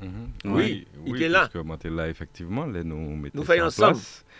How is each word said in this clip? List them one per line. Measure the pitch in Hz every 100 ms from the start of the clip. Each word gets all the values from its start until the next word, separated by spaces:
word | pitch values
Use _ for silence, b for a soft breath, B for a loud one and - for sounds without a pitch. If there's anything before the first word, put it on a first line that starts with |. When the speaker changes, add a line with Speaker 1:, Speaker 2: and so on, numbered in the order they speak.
Speaker 1:
Mhm. | 95 98 117 - 101
Speaker 2:
Ouais. | 101
Speaker 1:
Oui, | 214 - - - -
Speaker 3:
Il |
Speaker 1:
oui, | 123
Speaker 3:
était | 165
là. | 185
Speaker 1:
parce | 147
que | 87
moi, | 80 80
t'es | 82
là, | 80 80
effectivement, | 78 - - 85 117 160
là, | 87
nous | 82 78 76 76
mettons | 71 139
Speaker 3:
Nous |
Speaker 1:
ça | 160
Speaker 3:
faisons | 170
Speaker 1:
en | 165
Speaker 3:
ensemble. | - 208
Speaker 1:
place. | 127 - - _